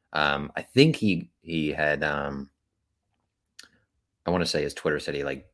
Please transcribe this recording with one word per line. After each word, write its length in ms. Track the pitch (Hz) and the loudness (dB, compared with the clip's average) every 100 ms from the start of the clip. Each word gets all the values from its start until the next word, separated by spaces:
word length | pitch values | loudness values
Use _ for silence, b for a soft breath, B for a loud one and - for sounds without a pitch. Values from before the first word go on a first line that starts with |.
| _ | _
Um, 380 | 76 73 71 71 - | -2 0 0 -4 -10
I 60 | |
think 340 | - 123 156 147 | 0 6 6 6
he, 340 | 107 87 - _ | 0 0 -4 _
he 280 | 82 82 76 | -6 -4 -2
had, 320 | 73 76 73 | 0 0 2
um, 460 | 76 73 71 69 69 _ _ _ _ _ _ _ _ _ _ - - b b _ _ _ - | 0 -2 -4 -6 -10 _ _ _ _ _ _ _ _ _ _ -20 -20 b b _ _ _ -2
I 60 | |
wanna 140 | 90 85 | 0 0
say 180 | 80 | 0
his 100 | 71 | -2
Twitter 260 | - 85 76 | -2 -2 -2
said 160 | - 71 | -2 -4
he, 80 | |
like, 240 | 69 67 - | -4 -6 -12